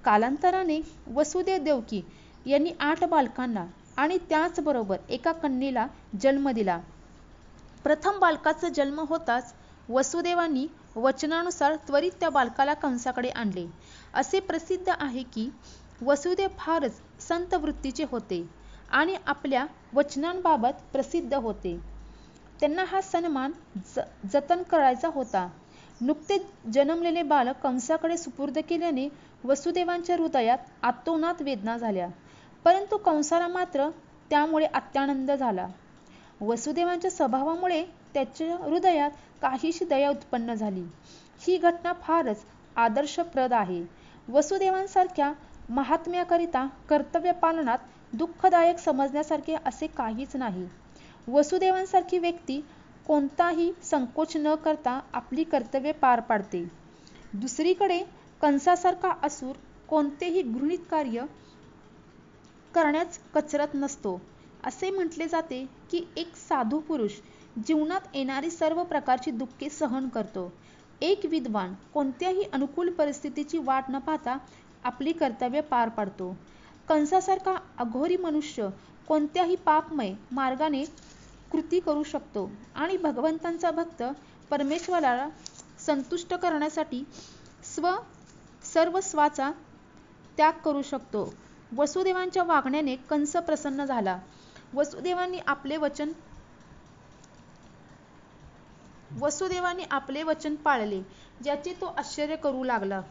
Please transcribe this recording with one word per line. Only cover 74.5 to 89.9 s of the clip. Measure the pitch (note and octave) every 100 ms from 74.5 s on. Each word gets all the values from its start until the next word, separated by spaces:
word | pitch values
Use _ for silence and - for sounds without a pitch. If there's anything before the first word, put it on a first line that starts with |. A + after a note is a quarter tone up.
| - - -
आपली | B3 - C#4
कर्तव्ये | E4 C#4 A3 B3 C#4+
पार | D4+ A#3+ A3+
पाडतो. | A3+ G3+ G3 F#3 F#3 - - - - -
कंसासारखा | D#4 D4 F#4+ F#4+ F#4+ F#4+ F#4 - -
अघोरी | A#3+ B3 E4 F4+
मनुष्य | F4 D4+ D4 - G3+ G3 - - -
कोणत्याही | D#4 D4 F4 F4 F4+
पापमय | - D#4 D#4+ D#4 G3+ G3+ -
मार्गाने | B3+ C4+ C4 D#4 C#4 D4+ - - - - - -
कृती | D#4+ D#4+ F4+
करू | F4 D4
शकतो | D#4 C#4+ - G#3+ F#3+ - - -
आणि | D#4+ F#4
भगवंतांचा | D#4+ A#3+ D#4 D#4+ E4+ E4+ F4
भक्त | D#4+ E4+ - A#3+ C#4+ - - -
परमेश्वराला | C#4+ C#4 E4 E4+ F4 C#4 B3 C#4+ - - - - -
संतुष्ट | - C#4+ C4 F4 -
करण्यासाठी | F4+ F4+ D#4 D4+ D#4+ D#4 B3 C#4+ - - - - - - -
स्व-, | F4 G4 - - - - - - -
सर्वस्वाचा | E4 F4 F4+ G4 D4+ D4 D4 C4+ E4+ - - -